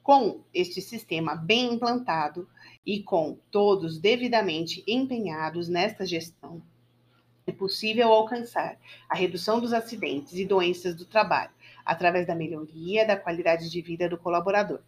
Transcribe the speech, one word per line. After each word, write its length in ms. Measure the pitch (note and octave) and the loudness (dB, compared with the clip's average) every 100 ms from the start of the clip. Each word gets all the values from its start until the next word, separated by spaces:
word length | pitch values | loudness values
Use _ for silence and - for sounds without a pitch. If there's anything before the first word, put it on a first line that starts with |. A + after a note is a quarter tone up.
Com 400 | - C#4 G#3+ - _ | 8 6 6 -2 _
este 260 | E3+ F3+ - | -2 -2 -4
sistema 540 | - A3+ - E3 E3 | -10 -12 -6 -4 -2
bem 400 | E3 D#3+ A3+ B3 | -4 0 2 2
implantado 760 | A#3 A#3+ A#3+ B3 D#3+ D3+ F3 F3+ _ - - - | 0 0 -2 -2 -2 -2 -6 -14 _ -20 -14 -6
e 160 | G3+ | -6
com 360 | G3+ F3+ D3+ - _ | -2 -2 -2 -6 _
todos 480 | G#3 G#3 G3 E3 D#3+ | 2 4 4 0 0
devidamente 840 | F#3+ A#3+ B3 A#3 G3 D#3 E3 - - | 2 2 2 2 2 -2 -4 -6 -2
empenhados 800 | A#3+ C4 B3 G3 D#3 D#3 E3 E3+ | -2 -2 -4 -4 -4 -4 -4 -4
nesta 380 | F3 G3+ A3 F#3 | 0 0 -2 -6
gestão, 560 | E3+ E3 _ D3+ E3+ - _ _ _ _ _ _ _ - | -6 -8 _ -18 -18 -20 _ _ _ _ _ _ _ -10
é 60 | |
possível 580 | - G3 - G#3+ A3 A#3 | -6 -4 -2 -2 4 6
alcançar 680 | A3 A3 A#3+ A#3 F3 D#3 - - - _ | 6 4 -4 -4 -4 -4 -8 -20 -20 _
a 80 | |
redução 460 | E3 F3+ F3 G#3+ A3+ | -2 0 -2 -2 0
dos 140 | A#3 | 0
acidentes 580 | A#3 A3+ A3 D#3+ C#3 C#3+ | -2 -4 -8 -4 -4 -6
e 140 | F3+ F#3+ | -6 2
doenças 480 | F#3+ F3+ F3+ F#3 | 4 4 0 -4
do 100 | E3+ | -6
trabalho, 460 | F3 A3 G3 D3 F#2 _ - - | 0 0 2 0 -2 _ -20 -12
através 420 | - E3+ F3 F3+ F3 | -4 2 2 2 0
da 80 | |
melhoria 720 | E3+ D#3+ D#3+ D#3 D#3+ E3+ G#3+ A3 | -2 -4 -6 -10 -12 -2 2 2
da 120 | G3 | 2
qualidade 500 | F3+ E3+ E3+ E3 E3 | -2 -2 2 2 0
de 140 | F3 | -8
vida 260 | E3+ E3 F3 | -8 -4 -2
do 80 | E3+ | -2
colaborador. 640 | F3+ F3 F3 G3+ G3 C#3 | 0 0 2 0 0 -6